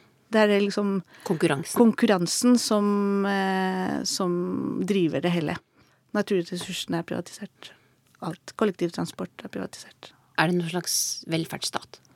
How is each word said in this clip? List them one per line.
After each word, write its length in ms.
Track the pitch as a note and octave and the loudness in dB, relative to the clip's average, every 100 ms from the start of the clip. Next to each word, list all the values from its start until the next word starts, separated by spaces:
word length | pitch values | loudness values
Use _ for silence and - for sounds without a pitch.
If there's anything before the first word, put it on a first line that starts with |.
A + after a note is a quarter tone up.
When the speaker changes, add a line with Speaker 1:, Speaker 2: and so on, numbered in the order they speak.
| _ _ _ | _ _ _
Speaker 1:
Det 80 | A3 | 4
er 200 | G#3 G3+ | 6 4
liksom 420 | G3+ G#3 G3+ G3 - - | 2 0 0 -2 -4 -12
Speaker 2:
Konkurransen. 520 | - E3 E3+ C#3 C3 - | -4 0 2 2 0 6
Speaker 1:
konkurransen 800 | A#3 - A3+ F#3+ E3+ - A#3+ B3 | 6 6 4 4 2 2 4 4
som, 680 | - G#3 G3+ G3+ G3+ G3+ G3 | 4 2 2 2 0 0 0
eh, 720 | G3 F#3+ F#3+ F#3+ F#3 F#3 - | 0 0 0 0 0 -2 -2
som 760 | - - F#3 F3 F3+ F#3 - - | -4 -2 0 0 -2 -4 -4 -2
driver 360 | F3+ G3 E3 C#3 | 0 2 2 2
det 120 | F3 | 0
hele. 240 | F3 D3+ - - _ _ _ _ | 0 0 -4 -10 _ _ _ _
Naturressursene 840 | G#3 G3 F#3+ E3+ F3+ F3+ F3 - E3+ | -4 0 0 0 -6 -8 -8 -6 -6
er 60 | E3 | -4
privatisert. 640 | - F3 - G3+ - - - _ _ _ _ | -8 -8 -14 -16 -16 -20 -20 _ _ _ _
Alt. 300 | F3 - - - | -10 -10 -14 -2
Kollektivtransport 880 | G#3+ F3 F3 - E3 - F#3 - | 0 0 -4 -2 -6 -6 -12 -12
er 40 | - | -12
privatisert. 640 | - - - - - - - _ - | -10 -10 -12 -20 -20 -20 -20 _ 0
Speaker 2:
Er 100 | D#3+ | 2
det 80 | F3 | 2
noen 140 | E3 | 0
slags 540 | F3+ E3 - - - - | -4 -4 -2 -4 -6 -4
velferdsstat? 720 | D#3+ D#3+ - - - - - _ | -4 -4 -6 -6 -6 -8 -14 _